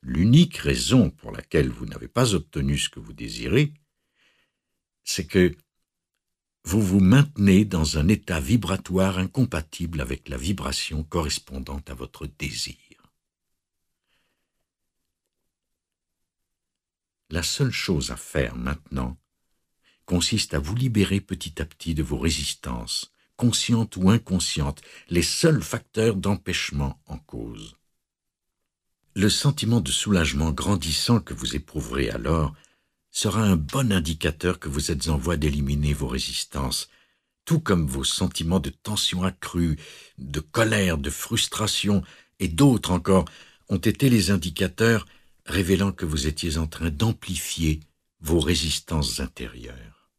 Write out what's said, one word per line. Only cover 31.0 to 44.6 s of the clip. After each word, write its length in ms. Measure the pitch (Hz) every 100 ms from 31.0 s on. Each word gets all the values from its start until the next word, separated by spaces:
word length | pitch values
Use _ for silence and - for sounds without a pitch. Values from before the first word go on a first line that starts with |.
| - 117
que 140 | -
vous 220 | 67 67 71
éprouverez 540 | - 78 64 64 60
alors 440 | 57 62 82 73 - _ _ _ _ _
sera 300 | - 110 107
un 140 | 110 87
bon 340 | 73 135 127
indicateur 680 | 95 76 78 82 76 87 90
que 100 | 76
vous 220 | 71 73
êtes 180 | 76 80
en 80 | 78
voie 180 | 64 82
d'éliminer 580 | 76 73 69 73 73
vos 140 | 71 65
résistances, 840 | 64 - - - 69 65 - - _ _ _ _ _
tout 160 | - 160
comme 280 | - 92 76
vos 160 | 67
sentiments 560 | 64 - 92 - 80 92
de 100 | 69
tension 540 | - - 104 - 90
accrue, 540 | 95 190 - 87 85 76 - - - -
de 200 | 65 71
colère, 580 | - - 113 107 95 80
de 120 | 71
frustration 960 | 71 - 117 - - 110 - 101 101 92 - _ _
et 80 | 90
d'autres 440 | 82 143 120 -
encore 340 | 90 - 95 87 - - _ _
ont 100 | 98
été 320 | 110 104 135
les 220 | 117 92
indicateurs 720 | 98 87 78